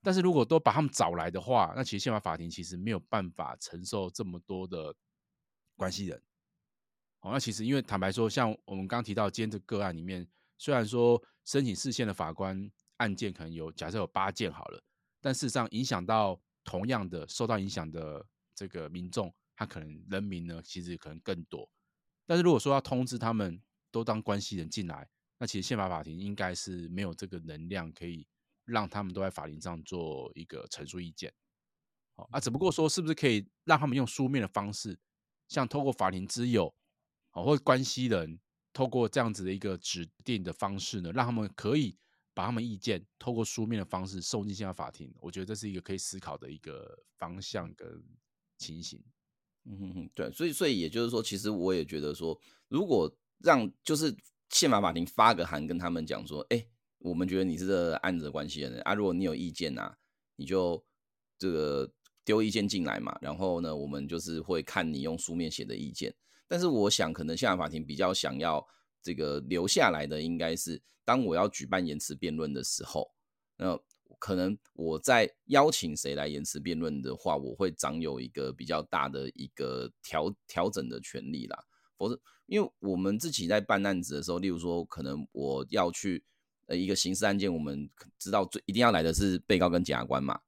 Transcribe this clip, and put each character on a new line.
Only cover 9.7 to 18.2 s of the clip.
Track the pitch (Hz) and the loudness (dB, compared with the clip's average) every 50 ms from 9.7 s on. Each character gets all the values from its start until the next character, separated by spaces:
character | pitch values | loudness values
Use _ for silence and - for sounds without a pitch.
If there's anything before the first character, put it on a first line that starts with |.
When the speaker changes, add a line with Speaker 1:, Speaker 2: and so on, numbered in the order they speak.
| 113 101 | -2 -2
Speaker 1:
案 | 101 95 87 | -2 -2 -4
里 | 80 82 | -6 -8
面， | 92 95 90 87 - _ _ _ _ _ _ | -8 -8 -8 -10 -12 _ _ _ _ _ _
虽 | - - 139 | -2 2 2
然 | 123 113 | 2 2
说 | 104 123 120 117 120 120 117 - _ _ _ _ | 2 4 6 8 8 8 6 4 _ _ _ _
申 | - - 143 139 | 0 0 2 2
请 | 120 95 | 2 -2
释 | - - 135 | -2 -4 -4
宪 | 113 - 120 | -2 0 -2
的 | 107 95 | -2 0
法 | - 90 80 | -2 -4 -4
官 | 82 90 95 95 95 95 98 101 _ _ _ _ _ | -2 -4 -4 -4 -4 -6 -8 -10 _ _ _ _ _
案 | _ 120 107 98 | _ 0 0 0
件 | 90 117 101 92 | -2 -4 -6 -6
可 | - 82 | -8 -10
能 | 82 | -10
有， | 82 82 80 80 | -8 -8 -8 -8
假 | 80 - 80 80 | -8 -8 -6 -4
设 | 95 | -2
有 | 110 92 | -2 -2
八 | 80 _ 95 95 98 | -2 _ 0 0 0
件 | 92 - 113 87 | 0 -2 -4 -4
好 | - - - | -4 -8 -14
了， | - - - _ _ _ _ _ _ _ _ | -14 -14 -16 _ _ _ _ _ _ _ _
但 | - 139 131 | -2 -2 -2
事 | - | 0
实 | 147 123 | -2 0
上 | - 135 117 - | 0 0 -2 0
影 | - 110 131 | -2 -2 0
响 | - 123 92 90 | 0 0 -2 0
到 | 95 110 110 107 98 90 - _ _ _ _ _ | 2 4 4 4 2 0 -4 _ _ _ _ _
同 | - - 90 101 | -6 -4 -2 0
样 | 120 131 110 95 90 | 0 0 0 -2 -4
的， | 87 82 73 | -6 -8 -8
受 | - - - 120 | -8 -4 -2 0
到 | 110 113 | 2 2
影 | 104 95 | 0 0
响 | 98 - - 82 80 | -2 -4 -6 -6 -6
的 | 78 82 80 76 76 - | -8 -8 -8 -8 -10 -12